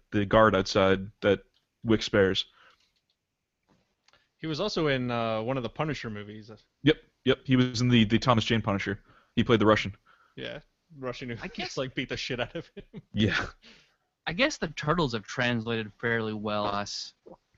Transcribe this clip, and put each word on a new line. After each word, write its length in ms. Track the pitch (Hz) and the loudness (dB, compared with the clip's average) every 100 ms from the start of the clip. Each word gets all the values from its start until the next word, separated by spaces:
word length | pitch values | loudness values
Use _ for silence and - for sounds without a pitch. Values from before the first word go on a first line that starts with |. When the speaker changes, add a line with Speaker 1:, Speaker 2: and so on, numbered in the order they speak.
| _ | _
Speaker 1:
the 140 | 104 101 | -4 2
guard 280 | 110 110 95 | 6 6 4
outside 520 | 92 104 95 95 98 _ | 2 2 4 2 -2 _
that 180 | 101 98 - _ _ _ 113 | 0 0 -2 _ _ _ 0
Wick 180 | 107 | 0
spares. 420 | - 107 95 95 - _ _ _ _ _ _ _ _ _ _ _ _ _ _ _ _ _ _ _ | 2 2 2 0 -6 _ _ _ _ _ _ _ _ _ _ _ _ _ _ _ _ _ _ _
Speaker 2:
He 80 | 160 | -8
was 120 | 147 | -4
also 280 | 208 190 156 | -4 0 0
in, 220 | 131 123 | 0 -2
uh, 320 | 117 113 110 | -2 -2 -2
one 160 | 113 135 | -2 -4
of 60 | |
the 60 | 113 | -6
Punisher 400 | - 151 131 117 | -4 -4 -4 -8
movies. 400 | 104 104 107 110 107 _ _ | -12 -14 -16 -18 -20 _ _
Speaker 1:
Yep, 140 | 139 - _ _ 123 | 2 2 _ _ 0
yep. 140 | 131 | 0
He 120 | - 127 | 2 4
was 260 | 127 117 | 4 2
in 80 | 123 | 4
the, 160 | 120 107 | 6 6
the 140 | 113 | 4
Thomas 260 | 131 113 - | 4 2 2
Jane 160 | 117 | -2
Punisher. 380 | 104 98 98 98 _ _ _ - | 0 -2 -4 -8 _ _ _ -2
He 80 | |
played 160 | 117 113 | 2 4
the 60 | 104 | 6
Russian. 300 | 107 98 - _ _ _ - | 4 2 -10 _ _ _ -14
Speaker 2:
Yeah, 240 | - 135 - _ _ 147 | -12 -12 -18 _ _ -12
Russian 320 | 127 123 127 | -10 -8 -10
who 60 | 113 | -10
Speaker 3:
I 60 | 180 | -12
Speaker 2:
<laughs> 0 | |
just, 60 | - | -10
Speaker 3:
guess 220 | 359 - | -10 -8
Speaker 2:
like, 180 | 131 - | -6 -8
beat 140 | 127 | -8
the 80 | 123 | -8
shit 220 | - 123 | -6 -6
out 160 | 117 170 | -6 -8
of 140 | - - | -14 -20
him. 260 | - 202 _ | -20 -20 _
Speaker 1:
Yeah. 220 | 104 104 82 - - - - _ _ _ _ - | 0 2 2 -6 -12 -20 -20 _ _ _ _ -10
Speaker 3:
I 60 | |
guess 240 | 165 285 - | -2 -2 -2
the 100 | 170 | -8
Turtles 460 | - 147 175 143 | -6 -2 0 0
have 100 | 113 - | -4 -8
translated 680 | - 120 117 113 113 107 - | -2 -2 -2 -2 -6 -6 -6
fairly 340 | 117 117 110 | -4 -2 -2
well 320 | 107 107 104 104 | -6 -4 -4 -4
us 460 | 101 101 - - _ - - _ | -4 -6 -10 -14 _ -20 -20 _